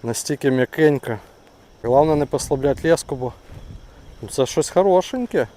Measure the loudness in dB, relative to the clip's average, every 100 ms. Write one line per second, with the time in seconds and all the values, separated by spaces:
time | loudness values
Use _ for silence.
0 | -6 -6 -6 -2 0 2 0 4 4 4
1 | -4 -8 -10 -20 -20 _ _ -8 2 4
2 | 4 2 0 -4 -2 -2 0 0 2 0
3 | 0 -8 -8 -10 -20 -20 -18 -18 -20 -20
4 | -20 -16 -10 -2 0 0 0 2 4 4
5 | 2 -6 -2 -2 -2